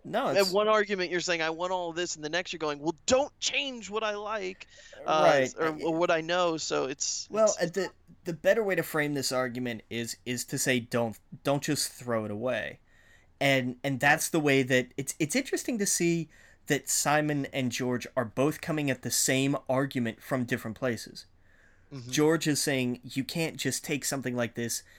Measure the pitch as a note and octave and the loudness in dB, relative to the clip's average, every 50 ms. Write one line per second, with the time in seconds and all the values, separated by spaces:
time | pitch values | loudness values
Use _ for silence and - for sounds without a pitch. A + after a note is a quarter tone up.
0 | - - - E3 C#4 F3+ C#3 G3 G3 F#3+ F3 G#3 G#3+ G#3+ G#3+ G#3+ G3+ G3 G#3 F#3 | -10 -6 -4 -2 0 0 2 2 2 2 2 2 2 4 4 4 2 2 -2 -2
1 | F3+ D3+ F3 F3 D#3+ - E3+ E3 D#3+ D#3+ D#3+ D#3+ F3 F#3 F#3+ F3+ F3 E3+ D#3+ E3 | -2 -2 -2 -2 0 0 0 0 0 -2 -2 -2 -4 -4 -2 -2 -4 -4 -4 -4
2 | F3 E3+ - D#3 D3+ D3+ E3 - - - - D#3+ D#3+ D3+ D3 C#3+ C#3+ E3 F3 - | -4 -4 -6 -6 -6 -4 -4 -4 -4 -4 -6 -4 -4 -4 -4 -4 -4 -4 -4 -4
3 | _ - B3+ B3+ D4 C#4 - - - - - C4+ C#4+ C#4 B3+ A#3 G3 F#3+ G3+ A3 | _ 2 2 2 2 0 -6 -6 -6 -4 -2 -2 -4 -4 -6 -10 -10 -8 -6 -4
4 | A3 G#3+ G#3 G#3 G#3+ G#3 A3 G#3+ F#3+ F#3 F#3+ - - - - - - - - - | -4 -4 -4 -4 -6 -6 -6 -6 -6 -8 -10 -12 -16 -20 -20 -20 -20 -20 -18 -6
5 | - - D#3 D#3 D#3 D#3+ D3+ C#3 C3 B2 - - D#3+ D#3+ D#3 D#3 - E3+ D#3+ E3 | -2 2 4 6 6 6 6 6 4 2 0 -2 -2 -2 -2 -2 -2 -2 0 2
6 | F3 F3 E3+ D#3+ D#3+ E3 F3 F3+ F3+ E3+ D#3+ D#3 - - D#3 D3 C#3+ C3 D3 - | 2 2 2 2 0 0 0 2 2 2 0 -2 -2 -2 -2 0 0 -2 -4 -4
7 | - - - - - - - G#3+ A3 G#3 - - F3+ E3 E3+ G3 F3+ - - _ | -4 -4 -4 -6 -8 -4 2 4 4 4 4 2 -2 -2 -2 -2 -4 -4 -6 _
8 | _ - E3 - - F3 E3+ - - F#3 G#3 A3+ A3 G3 F#3 E3 E3 - - D#3 | _ -20 -20 -12 -8 -8 -8 0 2 4 4 4 2 0 0 0 0 0 0 -2
9 | D3 D3 D3 C#3 B2+ - C3 B2+ B2+ B2+ A#2 B2+ B2+ B2 A#2 G#2 - - G#2 A#2 | 0 0 0 -2 -2 0 0 0 0 -2 -2 -4 -4 -4 -6 -6 -8 -8 -6 -6
10 | A#2 A2+ - - - A#2+ B2+ A#2+ - - D3 B2+ - C#3+ B2+ B2 A#2 - - A#2+ | -6 -6 -8 -8 -6 -6 -4 -4 -4 -4 -4 -2 2 2 2 2 0 0 0 0
11 | A#2 A2+ G#2+ - _ _ - - - C#3 C#3 C#3+ - - C#3+ - - - - - | 0 -2 -4 -10 _ _ -18 -4 0 0 0 2 0 0 -2 -2 -2 -4 -8 -8
12 | B2+ B2 A#2 A2 G#2+ G#2 G#2 G#2 A#2 B2+ A#2+ G#2+ D#2+ - - - _ _ _ _ | -6 -2 -2 -2 -2 -2 -4 -4 -2 -2 -2 -2 -4 -6 -8 -14 _ _ _ _
13 | _ - - - _ _ _ - C#3 C#3 C3+ C3+ B2 B2 B2 - - C#3+ C#3 A#2+ | _ -20 -20 -20 _ _ _ 0 2 4 4 4 2 0 -4 -4 -2 -2 0 2
14 | C#3+ C#3+ D3+ D3+ - - - E3 D3 D3 C3+ C3+ C3 B2 C3+ B2+ B2+ - - - | 4 4 4 4 2 0 0 2 4 4 4 4 4 4 4 2 2 0 -4 -8
15 | C3+ - - - D#3+ D3 - B3+ - - - D#4 - - B3+ G#3 G3+ F#3+ - - | -8 -6 -4 -2 -2 0 0 0 0 0 -2 -4 -2 -2 -2 0 0 0 2 2
16 | F3 E3+ E3+ E3+ D#3+ - - - - - - _ _ - D3 C3 - - - - | 2 2 2 2 0 -4 -10 -18 -20 -20 -20 _ _ -2 0 0 0 0 -2 0
17 | - D3 D3 D3+ D3+ D3+ D3 C#3+ C#3 - - C3+ B2+ B2 A#2 - C3 B2 B2 A#2 | 2 4 4 4 4 2 2 0 -2 -2 -2 -2 0 0 0 -2 0 0 -2 -2
18 | - - - C3 A#2+ G#2+ - B2+ C3 D#3 D3+ - - - D#3 D#3 D3 C#3 B2+ - | -4 -4 -2 -2 -2 0 0 2 2 2 0 -2 -4 -4 -2 -2 0 -2 -2 -2
19 | - - - - - - C3 C3 C3+ C3+ C3 C3 - - B2+ C3 C#3+ C3+ - C3+ | -4 -2 0 0 2 4 4 4 4 2 2 0 -2 0 0 0 0 0 0 -2
20 | A#2 A2+ G#2+ - - - C#3+ B2+ B2 - C3 A2+ - A#2 G#2+ - C3+ B2+ A2+ G#2 | -2 -2 -4 -6 -6 -2 -2 -2 0 0 -2 -4 -4 -6 -6 -4 -2 -2 -2 -4
21 | - - - - - _ _ _ _ _ _ _ _ _ _ _ - - C#3+ C3+ | -6 -12 -16 -18 -20 _ _ _ _ _ _ _ _ _ _ _ -20 -16 -16 -14
22 | A#2 B2+ C3 D3 D3+ D#3 D#3+ D#3+ - D#3+ C#3+ - - D3+ C#3 C3 B2+ B2 B2 - | -8 -2 2 4 4 4 4 4 2 2 0 2 2 0 2 2 2 0 -2 -4
23 | - B2+ - C#3 B2 - - E3+ E3 D3 B2 C3+ - C3+ B2+ - - - D3+ C3+ | -8 -8 -6 -4 -4 -2 -2 -2 -2 -2 -2 -4 -4 -2 -2 -4 -4 -4 -4 -4
24 | - - C#3+ C#3 B2 C3 B2 B2 A#2+ A#2 - A#2+ A#2+ A#2 - - - - - | -2 -2 -4 -2 -2 -2 -2 -2 -2 -2 -2 -4 -4 -4 -4 -6 -8 -12 -20